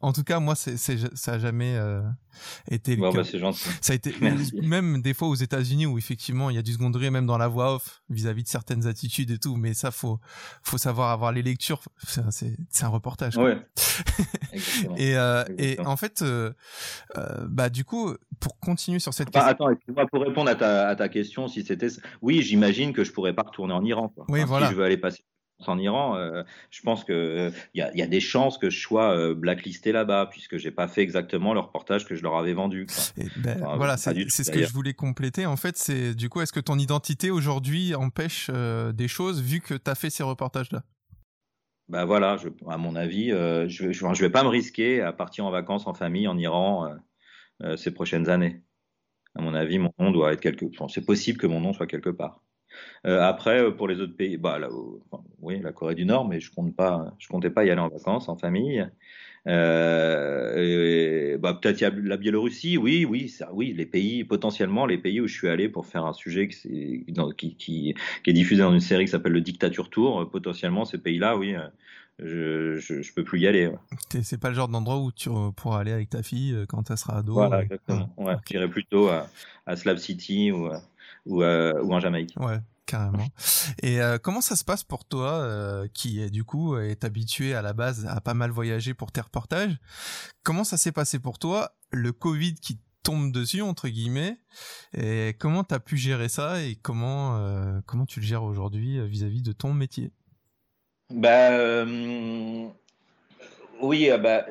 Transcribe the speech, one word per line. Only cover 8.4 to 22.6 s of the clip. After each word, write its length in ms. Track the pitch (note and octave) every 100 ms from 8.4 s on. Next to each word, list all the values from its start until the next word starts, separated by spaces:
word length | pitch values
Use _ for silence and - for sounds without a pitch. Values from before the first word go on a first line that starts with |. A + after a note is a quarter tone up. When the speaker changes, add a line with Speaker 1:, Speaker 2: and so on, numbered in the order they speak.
Speaker 1:
de 40 | A#2
certaines 400 | B2 - A#2+ A#2
attitudes 440 | A2 A#2+ - B2
et 60 | A2+
tout, 180 | C#3 A#2+
mais 180 | A2+
ça, 180 | G#2+ C3
faut, 280 | - A#2 A2 - - - -
faut 160 | - B2
savoir 340 | B2+ A#2+ A#2+
avoir 200 | A2+ A#2
les 100 | B2
lectures. 400 | B2 B2 - D3+ - -
C'est, 240 | - B2+ G#2+
c'est, 260 | - A#2 A2 E3+
c'est 160 | - A#2
un 40 |
reportage, 460 | A2 B2 B2 B2 A#2
quoi. 80 | B2+
Speaker 2:
Ouais. 120 | G#2 - - - - -
Speaker 1:
<laughs> 460 | - F#3 - C3+
Speaker 2:
Exactement. 420 | G3 F3+ B3 F3+ E3+
Speaker 1:
Et, 200 | C3+ C3
euh, 260 | B2 A#2+ A#2 A#2
et 60 | C3+
Speaker 2:
Exactement. 180 | C3+ E3+
Speaker 1:
en 80 | C3+
fait, 240 | G#3+ -
euh, 320 | D3 A#2+ A2+ - - - - - - -
euh, 280 | - - -
bah, 220 | C3 B2
du 160 | B2 C3+
coup, 280 | A#3 G#3 - - -
pour 200 | C#3+ -
continuer 400 | F3 F3 - F3
sur 140 | D3
cette 160 | B2+ C3
Speaker 2:
Enfin, 180 | C#3 C3
Speaker 1:
question 180 | C3 C#3+
Speaker 2:
attends, 40 | A#2+
excuse-moi, 300 | - C3+ C#3
pour 140 | C#3
répondre 280 | C#3 C3 C#3+
à 60 | A2+
ta, 320 | A2 G2+ G2+
à 80 | G#2
ta 140 | G2
question, 380 | G#2+ G#2 - C3
si 160 | A2
c'était, 240 | G2+ F#2 A#2+ - - -
oui, 200 | A#2 D#3+
j'imagine 520 | B2 G#2